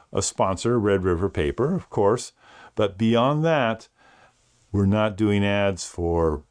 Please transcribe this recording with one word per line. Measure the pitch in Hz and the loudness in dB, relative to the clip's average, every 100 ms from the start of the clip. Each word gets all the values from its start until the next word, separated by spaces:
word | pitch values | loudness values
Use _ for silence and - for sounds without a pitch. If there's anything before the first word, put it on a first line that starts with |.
| _ | _
a | - | -6
sponsor, | - - 104 92 117 120 | -4 -2 -2 -2 -2 0
Red | 101 98 | 2 2
River | 92 85 95 | 2 0 -2
Paper, | - 73 - 139 | -2 -2 -2 -2
of | 185 - | -4 -4
course, | - 101 120 - - - - - | 0 2 0 -4 -18 -20 -20 -10
but | - 104 92 | -4 -4 0
beyond | 113 113 131 151 | 2 2 2 0
that, | 160 156 117 113 - _ _ _ - _ _ _ _ | 0 0 0 -4 -10 _ _ _ -20 _ _ _ _
we're | 101 98 | 0 2
not | 104 107 98 | 2 0 0
doing | 107 101 | 0 2
ads | 101 101 101 90 - | 2 2 0 -2 -8
for | - 85 85 82 76 - | -6 -2 0 0 -2 -8